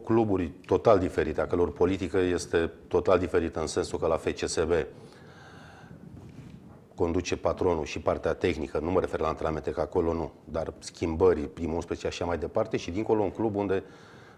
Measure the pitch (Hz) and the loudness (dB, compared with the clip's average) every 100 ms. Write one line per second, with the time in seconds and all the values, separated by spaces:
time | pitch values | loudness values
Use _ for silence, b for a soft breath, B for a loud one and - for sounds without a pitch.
0 | - 113 110 92 85 - - 92 117 104 | 0 2 4 2 -2 -6 0 4 6 6
1 | 87 - 78 78 76 90 85 - 90 95 | 6 0 0 0 0 2 0 2 2 2
2 | 90 95 90 87 - 87 80 - - - | 0 2 2 0 0 0 0 -4 -2 0
3 | 87 92 90 90 82 85 78 - 82 87 | 4 4 4 0 0 -2 -2 -2 -2 -2
4 | 82 80 - 80 82 - 80 85 69 B | 0 0 -2 -4 -2 -2 2 2 0 B
5 | B B B B B B B B B B | B B B B B B B B B B
6 | - - - - - - - - - - | -20 -18 -18 -18 -18 -18 -20 -20 -14 -2
7 | 85 87 90 80 90 82 92 82 71 - | 0 0 -2 -2 -2 0 0 0 -2 -4
8 | 85 80 82 78 95 80 69 78 78 92 | -2 -2 -2 0 0 0 -2 -4 0 0
9 | 82 - 80 76 78 78 73 76 76 92 | 0 0 -2 -2 -2 -2 -4 -4 -2 0
10 | 82 82 78 - - 80 78 - - - | 0 0 -4 -8 -8 -6 -6 -8 -14 -4
11 | 87 80 92 78 71 - 82 82 82 87 | -2 4 4 4 0 -4 -4 -2 -4 -6
12 | - - 87 85 85 - 110 117 - 87 | -6 -4 -4 -2 -2 0 0 -2 -4 -4
13 | 110 110 98 - 110 101 101 95 B B | 2 2 2 0 -2 0 0 0 B B
14 | B B B | B B B